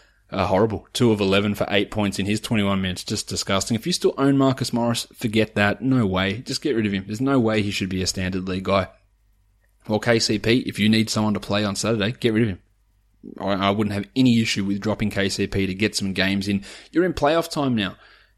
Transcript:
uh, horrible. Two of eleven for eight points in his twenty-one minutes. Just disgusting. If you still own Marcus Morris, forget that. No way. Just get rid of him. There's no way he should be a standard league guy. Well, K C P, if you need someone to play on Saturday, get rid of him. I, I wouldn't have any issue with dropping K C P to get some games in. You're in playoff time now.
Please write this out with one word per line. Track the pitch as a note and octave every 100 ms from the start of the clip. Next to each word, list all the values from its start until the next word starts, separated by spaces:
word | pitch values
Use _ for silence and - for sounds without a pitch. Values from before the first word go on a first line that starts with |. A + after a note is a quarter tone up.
| _ _ _
uh, | F#2+ F2+
horrible. | F#2 A2 G2+ -
Two | - B2
of | G#2
eleven | G2 G2 G#2 G2+
for | -
eight | G2+ G2
points | G#2+ G#2 G2
in | G2
his | G#2+
twenty-one | - A2 G2+ G2
minutes. | F#2+ F2+
Just | - G#2+ -
disgusting. | F#2 - G2 - A2+
If | E3
you |
still | F3+ G3 -
own | C#3 C#3
Marcus | C3+ B2+ B2
Morris, | A#2+ A#2 A2+ - -
forget | A#2+ A2 G#2+ -
that. | G2+ G2
No | C3 C3 G#2
way. | F#2 F#2+ G#2+
Just | C3 C3+
get | D#3 A2+
rid | G#2+
of |
him. | G2 F#2+
There's | G#2+
no | C3+ C3+
way | A2 G#2+
he | G2+
should | G2 F#2+
be | F#2
a | F#2
standard | - F#2 F#2+ F#2
league | F#2
guy. | F#2+ G2 F#2 - _ _ _ _ _ _ _ _ -
Well, | G#2+
K | - A#2
C | - G#2+
P, | A2 B2+
if | - -
you | G#2+
need | A2 A2
someone | A#2 G#2+ G2+
to |
play | - G2+
on | G#2 G2
Saturday, | G#2 A2+ G2+
get | B2+ A#2+
rid | G#2+
of | A#2
him. | F2+ _ _ _ _ _ _ - -
I, | G2 G2 G2
I |
wouldn't | G#2 G#2
have | G2+ G2+ C3
any | B2+ A#2
issue | A2 - G2
with | G2+
dropping | G#2+ G2+ G#2+
K | G2+ G2
C | - G2+
P | G2+ F#2+
to | F#2+
get | G#2 -
some | G2
games | F#2+ F#2+ G2 G2
in. | G2 - - -
You're | D#3+ F3+
in |
playoff | - C#3+ E3 D#3+
time | D#3+ C#3 A#2
now. | F#2+ - - - _